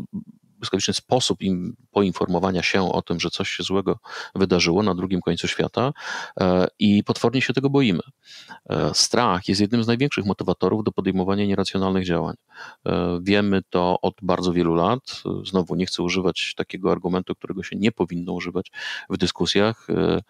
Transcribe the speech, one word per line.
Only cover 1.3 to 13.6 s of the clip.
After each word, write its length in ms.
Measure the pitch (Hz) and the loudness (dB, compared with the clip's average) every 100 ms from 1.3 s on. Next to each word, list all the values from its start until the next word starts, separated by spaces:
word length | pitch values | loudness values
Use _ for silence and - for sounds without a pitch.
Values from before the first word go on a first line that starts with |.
| 92 | -2
im-, 340 | 95 90 90 - _ | 0 -2 -4 -10 _
poinformowania 720 | 101 98 - - 175 175 - | 2 2 0 0 0 2 0
się 280 | - 98 90 | 0 0 0
o 100 | - | -2
tym, 180 | - 85 | -2 -4
że 100 | 85 | -4
coś 200 | - 95 | -4 -6
się 140 | - | -6
złego 360 | 90 95 92 87 - - - 95 | -2 -2 0 -4 -6 -14 -8 0
wydarzyło 480 | 95 90 85 87 | 2 4 4 2
na 120 | 107 87 | 2 0
drugim 260 | 92 92 | -2 -2
końcu 260 | - 87 85 | 0 -2 -2
świata, 460 | - 80 - 127 - - - - - | -2 -2 0 -2 -2 -10 -10 -8 0
e, 280 | 92 90 90 - | 4 4 2 2
i 240 | 104 104 | 4 4
potwornie 380 | - 117 120 131 | 4 0 2 0
się 120 | - | 0
tego 160 | 131 139 | 0 2
boimy. 300 | 139 123 82 - - - - - - - | 2 4 2 -2 -16 -20 -20 -20 -18 -6
E, 220 | 78 80 | -2 0
strach 540 | - - 113 120 90 - | 0 2 2 2 2 0
jest 140 | 95 | 0
jednym 220 | 101 117 | 2 2
z 40 | 113 | 0
największych 380 | 117 143 - 101 | 0 0 0 -2
motywatorów 580 | 95 98 87 - 110 | -2 -2 0 0 2
do 80 | 104 | -2
podejmowania 540 | - 95 92 92 98 101 | 0 0 0 0 0 0
nieracjonalnych 600 | 98 92 98 95 95 90 | 0 -2 0 0 0 0
działań. 300 | 82 80 - _ - - - 92 | 0 -2 -6 _ -20 -20 -10 -4
E, 340 | 90 87 87 | -2 0 -2
wiemy 380 | 92 101 101 98 | 2 2 2 0